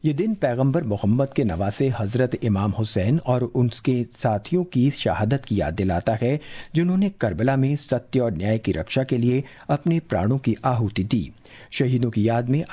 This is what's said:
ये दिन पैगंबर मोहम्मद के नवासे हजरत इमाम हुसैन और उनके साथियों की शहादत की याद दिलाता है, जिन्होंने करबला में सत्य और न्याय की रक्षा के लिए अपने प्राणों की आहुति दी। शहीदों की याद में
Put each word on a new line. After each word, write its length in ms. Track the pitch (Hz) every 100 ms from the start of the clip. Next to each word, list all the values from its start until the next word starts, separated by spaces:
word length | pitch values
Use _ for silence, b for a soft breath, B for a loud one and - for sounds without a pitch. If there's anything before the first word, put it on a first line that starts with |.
| 156
ये 80 |
दिन 200 | 143 220 208
पैगंबर 480 | 139 120 135 143
मोहम्मद 500 | 120 101 101 120 135 -
के 80 |
नवासे 460 | 120 85 98 - 135
हजरत 460 | 117 101 117 123 127
इमाम 360 | 120 98 104
हुसैन 480 | 101 110 - 95 160 -
और 180 | 123 120
उनके 580 | 127 120 - - 127 117 -
साथियों 480 | 123 104 - 180
की 260 | 180 127 131
शहादत 520 | 143 113 82 107 135 -
की 140 | 104
याद 120 | 78
दिलाता 420 | 87 95 90 - 110
है, 240 | 117 147 B B B 160
जिन्होंने 340 | 175 185 196
करबला 440 | 202 113 85 120 135
में 200 | 131 143
सत्य 420 | - 123 - 131
और 140 | 120
न्याय 240 | 82 101 110
की 140 | 101
रक्षा 320 | 85 90 -
के 140 | 131 123
लिए 260 | 120 127 B B B
अपने 300 | 143 - 165
प्राणों 380 | - 101 98 135
की 180 | - 107 131
आहुति 380 | 120 107 -
दी। 260 | 98 117 78 - B B B
शहीदों 380 | - 131 123 120
की 160 | 110 107
याद 220 | 117 123
में 140 | 139 170